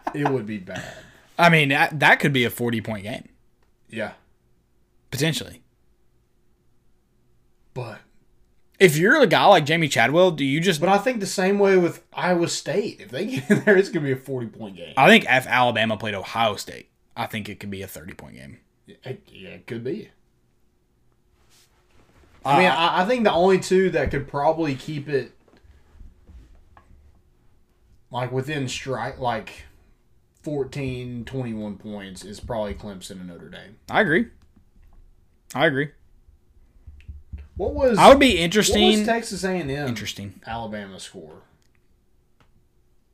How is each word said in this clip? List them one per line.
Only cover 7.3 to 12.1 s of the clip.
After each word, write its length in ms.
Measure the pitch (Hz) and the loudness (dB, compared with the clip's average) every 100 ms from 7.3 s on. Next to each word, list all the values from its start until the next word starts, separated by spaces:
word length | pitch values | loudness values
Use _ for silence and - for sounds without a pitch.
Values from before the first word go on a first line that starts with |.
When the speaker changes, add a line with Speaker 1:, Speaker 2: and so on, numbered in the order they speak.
| _ _ _ _ - | _ _ _ _ -14
Speaker 2:
But 240 | 117 104 _ _ _ _ _ _ _ _ | -14 -16 _ _ _ _ _ _ _ _
Speaker 1:
If 180 | 190 147 | 4 4
you're 240 | 185 311 | 2 4
a 60 | 240 | 4
guy 180 | 151 151 | 6 6
like 180 | 190 143 | 6 4
Jamey 240 | 165 156 | 0 0
Chadwell, 400 | - 117 156 185 | 2 2 4 2
do 140 | 156 139 | 2 -2
you 160 | 143 | 0
just 200 | 175 156 | 0 0
Speaker 2:
But 80 | 175 | 2
I 100 | 202 | 2
think 220 | 202 247 | 0 -4
the 60 | 190 | -4
same 320 | - 190 202 | -2 0 2
way 180 | 196 190 | 4 4
with 260 | 170 - _ | 2 -2 _